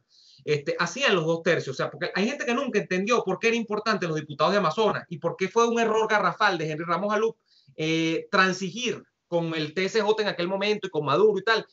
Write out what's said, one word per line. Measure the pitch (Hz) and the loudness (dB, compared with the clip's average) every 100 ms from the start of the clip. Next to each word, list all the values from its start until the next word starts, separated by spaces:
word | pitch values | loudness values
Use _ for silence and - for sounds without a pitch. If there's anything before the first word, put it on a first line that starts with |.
| _ _ _ - | _ _ _ -10
Este, | 147 147 151 170 | -2 -2 -2 -2
hacían | 175 254 269 | -2 0 2
los | 185 | 2
dos | 156 165 | 2 0
tercios, | 170 156 147 | 2 0 0
o | - | -4
sea, | - | -6
porque | - 87 | -6 -6
hay | 185 220 | -2 -2
gente | 285 | -2
que | - | -2
nunca | 240 269 208 | -2 0 -2
entendió | 160 185 202 226 | -2 -2 2 2
por | - 185 | 0 0
qué | 226 | 0
era | 233 | 0
importante | 220 208 220 202 170 | 0 -2 -2 -2 -2
los | 156 | -4
diputados | 143 139 160 | -4 0 2
de | 202 | 2
Amazonas | 165 185 208 131 - | 2 2 0 0 -6
y | 165 | -6
por | 170 - | -4 -2
qué | 185 | 0
fue | 233 233 | 2 4
un | 233 | 4
error | 226 214 214 | 2 2 2
garrafal | 214 180 - 214 175 | 2 2 2 2 2
de | 156 | -2
Henry | 156 | -4
Ramos | 170 170 208 | -2 -2 0
Alup, | 214 226 - _ _ _ - | 0 0 -4 _ _ _ -6
eh, | 160 160 165 165 160 | -2 0 0 -2 0
transigir | 196 185 180 190 202 247 131 - _ _ | 4 4 2 -4 -4 -6 -6 -10 _ _
con | 170 165 | -2 -2
el | 160 151 | -2 -4
T | 185 190 | -2 -2
S | 220 | 0
J | 202 214 | 2 2
en | 202 | 0
aquel | 175 175 | -2 -4
momento | 196 208 208 190 | -2 -2 -2 -4
y | |
con | 190 143 | -4 0
Maduro | 151 214 196 | 4 4 4
y | |
tal, | 196 220 - | 0 0 -2